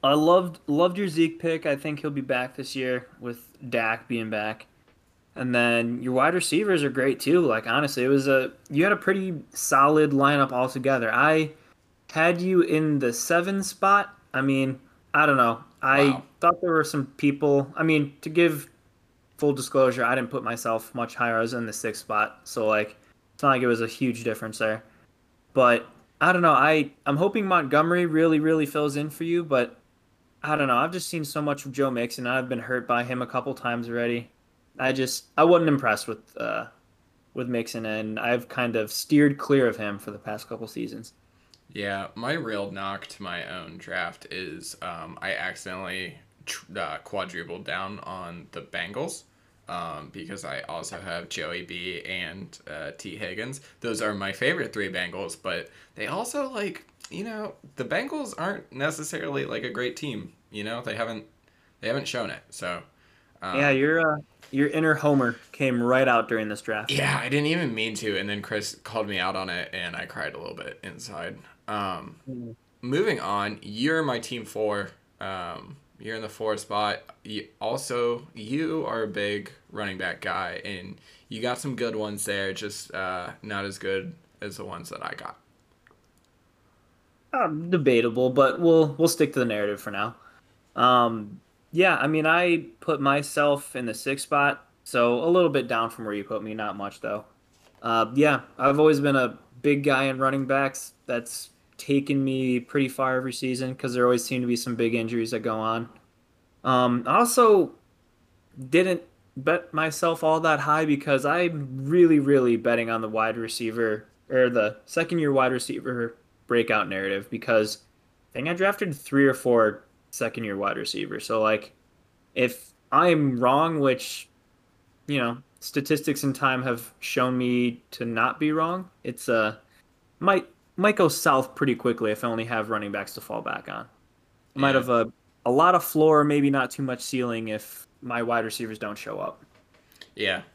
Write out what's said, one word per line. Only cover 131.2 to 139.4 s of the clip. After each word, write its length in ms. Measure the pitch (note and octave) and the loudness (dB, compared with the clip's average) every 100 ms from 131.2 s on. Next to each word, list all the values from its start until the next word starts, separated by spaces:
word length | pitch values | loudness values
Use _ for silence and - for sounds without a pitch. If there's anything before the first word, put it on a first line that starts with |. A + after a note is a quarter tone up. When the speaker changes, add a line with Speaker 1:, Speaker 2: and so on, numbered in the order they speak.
| - C3+ C3 | 2 2 2
Speaker 1:
pretty 200 | - C#3 | 0 0
quickly 360 | A#2 B2 A#2 A2 | 2 0 0 0
if 140 | G#2+ | -2
I 40 | A#2+ | -2
only 160 | A2+ | -4
have 260 | A2+ A#2 G#2+ | -2 -4 -2
running 200 | A2 G#2 | -4 -4
backs 240 | G2+ G2+ | -6 -8
to 60 | A2 | -12
fall 220 | - A2 | -10 -8
back 260 | - - - | -6 -8 -8
on. 180 | G1+ - _ _ _ _ _ _ - | -12 -12 _ _ _ _ _ _ -2
I 20 | |
might 120 | C#3 | 2
Speaker 2:
Yeah. 40 | |
Speaker 1:
have 140 | C3+ B2 | 2 4
a, 240 | A#2+ A2+ - _ _ - | 2 2 -4 _ _ 0
a 40 | |
lot 240 | B2+ E3+ | 6 6
of 100 | F3+ | 6
floor, 400 | - D#3 D#3 D3+ | 2 4 6 6
maybe 260 | D3 D3 C#3+ | 6 4 2
not 200 | C#3 B2 | 2 -2
too 120 | - | -4
much 200 | C3+ B2 | -6 -6
ceiling 460 | - B2+ B2 A2+ A2+ | -6 -4 -2 -4 -4
if 380 | G#2+ - - - _ | -8 -8 -20 -20 _
my 200 | B2 A#2+ | -6 -4
wide 220 | A#2 A#2 | 0 0
receivers 340 | A2+ - A2+ G#2+ | 0 -6 -8 -8
don't 200 | A2 G#2 | -8 -8
show 220 | - G#2 | -10 -8
up. 240 | G2 - | -8 -10